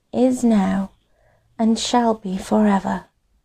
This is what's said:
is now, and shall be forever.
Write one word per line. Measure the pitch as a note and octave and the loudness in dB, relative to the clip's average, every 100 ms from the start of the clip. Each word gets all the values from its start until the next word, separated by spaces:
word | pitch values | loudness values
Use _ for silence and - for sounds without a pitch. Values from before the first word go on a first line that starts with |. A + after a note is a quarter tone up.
| _ | _
is | A3+ B3+ B3+ | -2 0 2
now, | A#3+ A3 F#3+ F#3+ G3 _ _ _ _ _ _ - | 2 2 2 -2 -6 _ _ _ _ _ _ -4
and | A3+ A3+ | 0 0
shall | - B3 A#3 | 0 0 0
be | A3 F#3+ F#3+ | -2 -4 -8
forever. | - G#3+ G#3+ G3 G3 F#3+ - _ _ _ | -2 0 2 2 -2 -6 -10 _ _ _